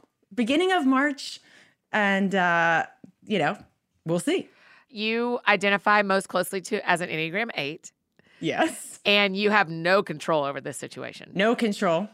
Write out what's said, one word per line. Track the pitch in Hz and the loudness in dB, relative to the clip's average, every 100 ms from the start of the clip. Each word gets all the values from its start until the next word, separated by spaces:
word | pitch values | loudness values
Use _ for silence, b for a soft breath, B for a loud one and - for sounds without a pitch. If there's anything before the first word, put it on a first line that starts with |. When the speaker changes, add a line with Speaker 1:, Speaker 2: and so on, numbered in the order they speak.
| _ _ _ | _ _ _
Speaker 1:
beginning | 196 226 285 370 | -4 0 2 4
of | 370 262 | 2 4
March, | 262 294 277 - - b b b b _ | 2 2 -2 -10 -16 b b b b _
and, | 214 202 196 196 190 | 0 2 2 2 2
uh, | 180 170 165 165 - _ - _ - | 2 4 4 2 0 _ -20 _ -4
you | 202 | 0
know, | 147 208 - _ _ _ - | 0 -2 -10 _ _ _ -4
we'll | 175 | -2
see. | 220 349 - b b b b | 0 -2 -4 b b b b
Speaker 2:
You | 226 214 226 240 240 - | -6 -2 0 -2 -2 2
identify | 202 202 196 214 208 | 2 2 0 2 2
most | 202 190 190 | 4 0 0
closely | 185 180 196 | -4 -2 -6
to, | 170 208 - | -4 -4 0
as | 175 | 0
an | 175 | 0
Enneagram | 156 160 185 233 - | -4 -4 -4 -6 -6
eight. | 143 147 - _ _ _ b b | -6 -8 -16 _ _ _ b b
Speaker 1:
Yes. | 165 - 320 - - - 208 | -4 0 -2 -2 -14 -6 2
Speaker 2:
And | 208 202 190 | 4 2 2
you | 208 | 2
have | 208 170 | 2 2
no | 165 165 190 | 0 2 2
control | - 156 - 160 | 2 -6 -2 0
over | 139 139 | 0 -6
this | 151 - | -8 -10
situation. | 139 - 127 - - | -12 -12 -14 -14 -10
Speaker 1:
No | 170 208 233 | -2 0 2
control. | 226 202 196 165 208 | -2 0 0 0 -2